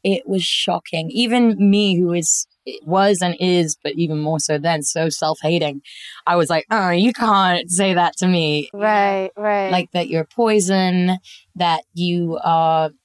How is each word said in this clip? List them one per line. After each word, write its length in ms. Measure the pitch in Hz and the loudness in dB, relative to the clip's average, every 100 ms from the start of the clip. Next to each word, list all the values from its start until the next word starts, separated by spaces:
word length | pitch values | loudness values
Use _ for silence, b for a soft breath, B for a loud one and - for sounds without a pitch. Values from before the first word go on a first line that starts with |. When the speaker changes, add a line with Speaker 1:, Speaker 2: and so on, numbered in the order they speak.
Speaker 1:
it 220 | 196 196 - | 0 -2 -2
was 160 | 190 | -4
shocking. 640 | 175 - - 175 - 165 160 | -2 -2 -2 -4 -4 -8 -4
Even 440 | 220 240 247 233 196 | -2 0 4 2 4
me, 400 | 202 202 208 175 | 4 4 2 2
who 140 | 180 | 2
is, 340 | 175 160 - - _ - - | 0 0 -2 -4 _ -16 -14
was 380 | 156 185 202 190 | -2 2 4 2
and 140 | 180 175 | 0 0
is, 380 | 180 175 160 - | 2 2 0 -4
but 100 | 151 147 | -6 -4
even 220 | 165 156 | -2 -2
more 200 | 151 160 | -2 -2
so 180 | - 151 | -2 -2
then, 240 | 165 160 | 0 -2
so 280 | 143 165 160 | -4 -2 -2
self-hating, 720 | - 156 156 156 170 151 143 B B B B - | -2 -4 -2 -2 0 -2 -6 B B B B 0
I 120 | 175 | 0
was 120 | 156 | 2
like, 160 | 160 - | -2 0
"Oh, 180 | 220 185 | -2 0
you 200 | 175 226 | 2 0
can't 580 | 233 226 196 185 175 175 | 0 2 2 2 0 -2
say 240 | 175 196 | -2 0
that 220 | 175 175 - | 2 0 0
to 80 | 185 | 0
me." 420 | 175 156 151 147 | 2 0 -2 -4
Speaker 2:
Right, 560 | 202 214 208 202 196 190 - | -4 0 2 0 -2 -6 -4
right. 340 | 208 202 190 | -2 -2 0
Speaker 1:
Like 200 | 180 175 | -2 -2
that 160 | 180 170 | -6 -2
you're 160 | 160 160 | -4 -4
poison, 920 | - 226 214 180 196 185 180 180 185 B B B 175 | -2 2 2 2 2 2 2 0 -2 B B B -2
that 280 | 175 160 - | 0 0 -4
you 460 | 170 175 175 170 165 - | -6 -2 -2 -2 -4 0
are 460 | 165 160 160 156 156 | 2 2 2 0 _